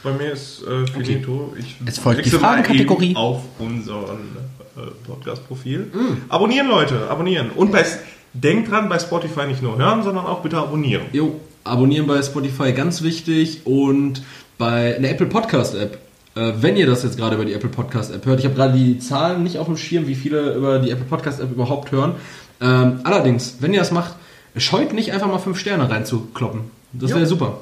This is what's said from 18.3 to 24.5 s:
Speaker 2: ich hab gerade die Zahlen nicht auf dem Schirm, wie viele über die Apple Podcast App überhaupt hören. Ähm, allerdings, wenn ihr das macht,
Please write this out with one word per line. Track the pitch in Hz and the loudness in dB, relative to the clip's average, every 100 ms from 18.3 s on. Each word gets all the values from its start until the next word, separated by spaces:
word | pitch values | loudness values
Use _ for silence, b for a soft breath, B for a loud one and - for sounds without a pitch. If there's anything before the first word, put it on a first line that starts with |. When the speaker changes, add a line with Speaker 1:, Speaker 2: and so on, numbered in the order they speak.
| 131 | 2
Speaker 2:
ich | 131 | 2
hab | |
gerade | 131 135 127 | 2 4 6
die | 123 123 | 6 4
Zahlen | - 139 165 180 | -2 0 0 0
nicht | 170 151 | -2 -2
auf | 160 | -4
dem | 156 | -4
Schirm, | - 170 143 | -2 -2 0
wie | |
viele | 131 147 151 143 | -2 -2 0 0
über | 123 139 131 | 0 2 2
die | 123 | 2
Apple | 123 | -2
Podcast | - 156 151 135 | -4 -4 -4 -6
App | 127 | -6
überhaupt | 123 123 139 - | -2 -2 -2 -2
hören. | 135 151 170 B B B - | 0 0 -2 B B B -2
Ähm, | 127 127 127 127 | 2 6 4 2
allerdings, | - 196 131 120 - - | 2 4 4 2 -2 -4
wenn | 147 | 0
ihr | 202 | 2
das | 175 | 2
macht, | 175 175 - B B B | 0 -2 -12 B B B